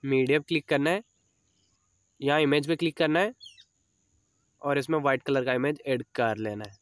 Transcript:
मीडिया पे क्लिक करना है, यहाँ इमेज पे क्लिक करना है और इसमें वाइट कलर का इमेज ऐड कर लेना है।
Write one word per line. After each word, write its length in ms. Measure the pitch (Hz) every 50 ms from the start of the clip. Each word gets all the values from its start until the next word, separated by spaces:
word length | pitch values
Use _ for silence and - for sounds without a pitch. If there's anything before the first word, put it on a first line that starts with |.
| -
मीडिया 340 | 139 135 135 131 127 143 151
पे 60 | 143
क्लिक 240 | - 170 151 147 -
करना 220 | 156 139 143 156
है, 120 | 175 202 233 _ _ _ _ _ _ _ _ _ _ _ _ _ _ _ _ _ _ _ _ _ _ _
यहाँ 200 | 139 139 143 156
इमेज 260 | 156 143 143 147 143 147
पे 80 | 165
क्लिक 200 | 151 170 160 151
करना 240 | - 165 156 156 165
है 120 | 190 220 254 _ - - - _ - _ _ _ _ _ _ _ _ _ _ _ _ _ _ _ _ _ _ _ -
और 160 | 139 143 143
इसमें 200 | 131 - 160 156
वाइट 220 | 143 139 135 127 _
कलर 220 | - 139 135 123
का 80 | 131 127
इमेज 260 | 123 127 143 151 - -
ऐड 180 | 139 131 127 117 _ _
कर 220 | - 120 113 110 104
लेना 260 | 107 107 104 104 107
है। 120 | 107 101 _